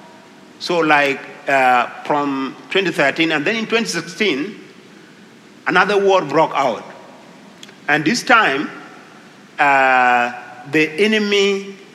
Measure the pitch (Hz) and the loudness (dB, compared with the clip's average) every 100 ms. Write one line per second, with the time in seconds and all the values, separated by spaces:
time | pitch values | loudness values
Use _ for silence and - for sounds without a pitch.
0 | - - - - - - - 170 160 147 | -20 -20 -20 -20 -20 -14 -4 0 2 4
1 | 143 135 - - - 139 127 123 117 - | 2 -2 -8 -14 -2 2 4 2 0 -6
2 | - 147 143 135 131 - - 190 180 156 | -4 -2 -2 -4 -6 -10 -6 -2 -2 0
3 | 143 135 165 156 151 226 220 226 190 175 | 0 0 -2 0 -2 -4 -2 -2 -2 -6
4 | 165 - 208 139 185 - - - - - | -8 -4 -2 -2 -6 -10 -18 -20 -20 -20
5 | - - - - - - - 180 196 202 | -20 -20 -20 -20 -20 -10 -2 2 2 2
6 | 196 185 151 156 151 135 135 107 - - | 4 2 2 2 2 2 -2 -2 -10 -20
7 | - - - - - - - - - 147 | -20 -20 -20 -20 -20 -20 -20 -16 -2 0
8 | 156 240 - 233 175 139 - - - - | 0 -2 2 4 4 0 -6 -10 -20 -20
9 | - - - - - - 147 135 131 127 | -20 -20 -20 -20 -16 0 2 4 4 4
10 | 123 123 120 - - - 143 156 156 156 | 4 2 0 -6 -16 -18 -4 -2 -2 0
11 | 214 220 208 202 202 196 196 196 - | 0 0 0 2 2 0 -6 -16 -16